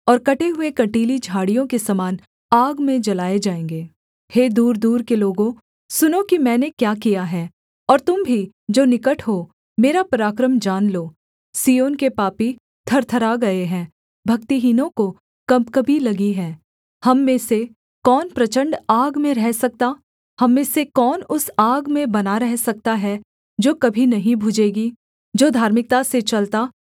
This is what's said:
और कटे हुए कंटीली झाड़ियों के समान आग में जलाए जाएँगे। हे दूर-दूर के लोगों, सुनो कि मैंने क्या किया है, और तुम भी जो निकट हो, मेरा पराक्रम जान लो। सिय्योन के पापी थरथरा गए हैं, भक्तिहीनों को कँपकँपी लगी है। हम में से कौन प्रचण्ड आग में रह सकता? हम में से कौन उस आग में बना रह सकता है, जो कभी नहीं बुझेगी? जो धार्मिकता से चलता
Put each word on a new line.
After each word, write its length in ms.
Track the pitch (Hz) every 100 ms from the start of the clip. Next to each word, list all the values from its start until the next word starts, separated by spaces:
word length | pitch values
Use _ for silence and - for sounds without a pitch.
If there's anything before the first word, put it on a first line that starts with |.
| -
और 100 | 247
कटे 300 | 247 277 339
हुए 220 | 320 302
कंटीली 480 | - 214 226 233 262
झाड़ियों 480 | 180 190 190 233 269
के 120 | 233
समान 420 | - 190 185 190 _ _ -
आग 280 | 233 262 285
में 220 | 277 262
जलाए 360 | 208 185 180 202
जाएँगे। 500 | 202 170 160 160 165 _ _ _ _
हे 140 | 233 254
दूर-दूर 540 | 214 233 220 226 240
के 140 | 226 220
लोगों, 360 | 196 185 220 247 _ _ -
सुनो 320 | - 311 359
कि 160 | 403 349
मैंने 320 | 254 240 302
क्या 240 | - 214
किया 280 | 214 220 190
है, 280 | 180 180 170 _ _ _ -
और 120 | 277
तुम 240 | 349 381
भी 260 | 320 220 190 _ -
जो 140 | 233
निकट 380 | 262 247 262 294
हो, 280 | - 190 165 _ _ -
मेरा 220 | 262 359
पराक्रम 560 | 370 233 208 214 254 254
जान 320 | 196 190 202
लो। 240 | 180 160 - _ _ _
सिय्योन 400 | - 254 254 269
के 140 | 277 269
पापी 500 | 262 190 190 233 247 _ _ -
थरथरा 440 | 262 240 240 226 233
गए 280 | 220 185
हैं, 240 | 175 180 170 _ _ _ 202
भक्तिहीनों 640 | 226 - 269 247 233 330
को 280 | - 196 - _ _ -
कँपकँपी 500 | 254 240 269 247 294
लगी 340 | 240 196 202
है। 260 | 190 165 160 _ _ _ _
हम 140 | 247 262
में 200 | 262 247
से 320 | - 220 240 _ _ _
कौन 260 | 247 254 -
प्रचण्ड 480 | - 233 254 302 - -
आग 260 | 226 285 285
में 180 | 294
रह 180 | 240 226
सकता? 440 | 226 247 - 247 285 _ _ _ -
हम 100 | 247
में 140 | 254
से 200 | 277 311
कौन 380 | 285 262 240 349
उस 280 | - 294 - -
आग 300 | 220 277 285
में 240 | 294 277
बना 260 | 208 196 214
रह 180 | 240 233
सकता 380 | 233 220 226
है, 260 | 220 202 208 - _ _ -
जो 140 | 247
कभी 320 | 311 240 214 254
नहीं 300 | 214 202 233
बुझेगी? 560 | 214 214 208 208 233 - _ _ _ 208
जो 140 | 302
धार्मिकता 520 | 233 220 226 240 254
से 180 | 262 247
चलता 500 | 214 220 202 220 247 - _